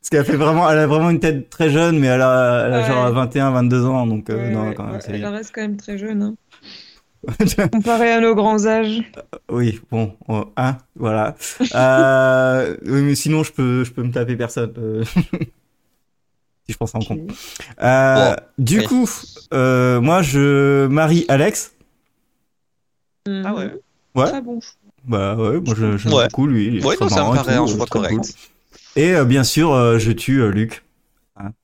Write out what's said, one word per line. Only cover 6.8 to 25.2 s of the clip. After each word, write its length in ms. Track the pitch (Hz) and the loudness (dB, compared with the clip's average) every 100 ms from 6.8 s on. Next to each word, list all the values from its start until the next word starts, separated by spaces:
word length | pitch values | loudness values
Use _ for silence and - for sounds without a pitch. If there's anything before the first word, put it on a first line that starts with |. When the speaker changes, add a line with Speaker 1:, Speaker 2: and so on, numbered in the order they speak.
| - _ _ _ | -20 _ _ _
Speaker 1:
<laughs> 460 | - - 208 - 202 | -12 -6 -4 -2 -2
Speaker 2:
Comparé 380 | 226 220 233 233 | -2 0 0 2
à 80 | 226 | 2
nos 140 | 226 | 2
grands 320 | 214 214 214 208 | 2 0 0 0
âges. 340 | 220 220 226 226 - - - - | -2 -2 -6 -8 -14 -20 -20 -8
Speaker 1:
Oui, 320 | 120 120 104 - | -2 -2 -4 -6
bon, 240 | 113 107 - - | -4 -4 -8 -6
euh, 160 | 107 104 - | -6 -6 -4
hein, 200 | 127 131 _ - | -4 -4 _ -8
voilà. 400 | 117 107 107 - - | -4 -2 -2 -6 -14
Speaker 2:
<laughs> 200 | - 254 | -6 -4
Speaker 1:
Euh, 1000 | 120 131 131 135 131 131 131 131 131 113 - | 2 4 4 4 4 4 2 2 0 -2 -6
oui, 160 | - 139 | -2 0
mais 120 | 143 | 2
sinon, 300 | 139 147 156 | 0 0 -2
je 80 | 151 | -2
peux, 320 | - 127 123 | -2 0 0
je 80 | 123 | -2
peux 100 | 123 | -4
me 80 | 123 | -4
taper 260 | 123 120 123 | -4 -4 -4
personne, 380 | 117 - 117 113 | -4 -4 -6 -6
euh, 280 | 110 110 | -6 -6
<laughs> 1600 | 113 - - - - _ _ _ _ _ _ _ _ _ _ _ - | -2 -2 -2 -6 -10 _ _ _ _ _ _ _ _ _ _ _ -14
si 60 | |
je 40 | 113 | -8
pense 180 | 113 | -8
en 40 | 113 | -6
Speaker 2:
Ok. 80 | 104 | -6
Speaker 1:
compte. 220 | - 170 - - - - - | -8 -10 -14 -16 -18 -20 -4
Euh, 540 | 123 131 135 131 - | 0 2 4 4 2
Speaker 3:
Bon, 80 | - - - | 0 -8 -4
Speaker 1:
du 220 | 120 202 | 0 0
Speaker 3:
oui. 40 | 220 | 2
Speaker 1:
coup, 220 | 254 240 - - - - | 0 -2 -4 -16 -20 -6
euh, 460 | 131 131 127 127 123 | 0 2 4 2 2
moi, 200 | 127 180 | 2 2
je 680 | 156 139 143 139 139 139 139 | 2 2 4 4 4 4 2
marie 360 | 143 160 170 - | 2 4 2 2
Alex. 440 | 139 170 214 - _ _ _ _ _ _ _ _ _ _ _ _ _ _ _ - | 2 2 -2 -10 _ _ _ _ _ _ _ _ _ _ _ _ _ _ _ -8
Speaker 2:
Mhm. 140 | 196 190 | -6 -6
Speaker 3:
Ah 80 | |
ouais. 160 | 208 196 392 _ _ _ 127 | -6 -8 -12 _ _ _ -2
Speaker 1:
Ouais. 100 | 135 | 0
Speaker 2:
Très 140 | 277 | -2
bon 180 | 240 240 | -8 -12
choix. 140 | - _ _ _ | -12 _ _ _
Speaker 1:
Bah 320 | 127 110 | -4 -2